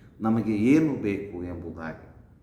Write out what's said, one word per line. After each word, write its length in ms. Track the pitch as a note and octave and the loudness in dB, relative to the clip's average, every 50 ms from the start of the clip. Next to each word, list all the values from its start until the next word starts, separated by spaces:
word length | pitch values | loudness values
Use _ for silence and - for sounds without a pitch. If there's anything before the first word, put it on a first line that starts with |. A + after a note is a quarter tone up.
| - - - - | -20 -20 -12 -4
ನಮಗೆ 360 | G#2 A2+ A2+ A#2 G2+ G#2+ A2 | 0 0 2 2 2 0 0
ಏನು 460 | G2+ G#2+ B2 C#3+ D#3+ D#3+ D3+ C3 A2 G2+ | 2 4 6 6 6 6 4 0 -2 -2
ಬೇಕು 420 | G#2 G2+ F2+ D#2+ - F2 F2 F2 | -2 -2 -4 -6 -8 -10 -10 -8
ಎಂಬುದಾಗಿ, 720 | F2 F2 E2+ E2+ E2 D#2+ D#2+ D#2+ D#2+ D#2 - - - - - - - - - | -8 -8 -10 -10 -10 -12 -10 -10 -10 -12 -12 -16 -20 -20 -20 -20 -20 -20 -20